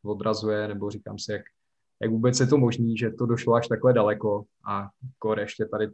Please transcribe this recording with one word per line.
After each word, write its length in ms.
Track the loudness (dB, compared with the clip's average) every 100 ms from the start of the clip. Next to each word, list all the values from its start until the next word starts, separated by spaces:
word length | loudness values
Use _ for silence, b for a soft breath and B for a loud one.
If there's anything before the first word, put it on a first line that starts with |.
odrazuje, 640 | -6 -4 -2 -2 -2 -2 -4
nebo 240 | -6 -8
říkám 280 | -8 -12 -12
si, 120 | -8
jak, 100 | -8 -10 _ _ _ _ _
jak 100 | -2
vůbec 280 | 2 2 2
je 80 | 4
to 100 | 6
možný, 400 | 4 2 0 0
že 140 | -2
to 140 | -2 0
došlo 280 | 0 2
až 140 | 2 2
takhle 260 | 2 4
daleko 500 | 4 2 0 -2 -4 -6 _ -8
a 220 | -6 -8 _ -18 _
kor 200 | -4 -2
ještě 260 | -4 -6 -4
tady 240 | -2 -4